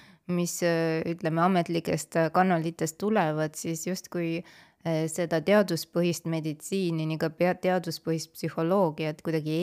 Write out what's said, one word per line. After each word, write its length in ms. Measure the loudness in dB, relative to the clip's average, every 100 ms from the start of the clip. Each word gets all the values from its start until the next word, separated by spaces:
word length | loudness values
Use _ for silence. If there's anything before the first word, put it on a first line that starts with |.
| -20 _ -4
mis, 300 | -2 -2 0
äh, 400 | 2 2 2 0 -2
ütleme, 380 | -2 -2 2
ametlikest, 720 | 4 4 2 -2 0 -2 -2 0
äh, 160 | 2
kanalitest 640 | 4 4 2 0 -4 -6 -2
tulevad, 560 | 0 2 2 0 -2
siis 320 | -4 -6 -6 -4
justkui, 560 | -6 -6 -4 -4 -4 -8 -20 -20 _
äh, 220 | -2 0 0
seda 320 | -2 0 0
teaduspõhist 840 | 4 4 4 -2 -2 0 0 0 -4
meditsiini, 800 | -4 -4 -6 -4 -2 0 0 -2
nii 140 | -2
ka 80 | -4
pea-, 240 | 2 0
teaduspõhist 800 | 2 0 0 -2 -6 -4 -4 -6
psühholoogiat 880 | -8 -6 -2 0 2 2 0 -6 -4
kuidagi 320 | -4 -2 -2 0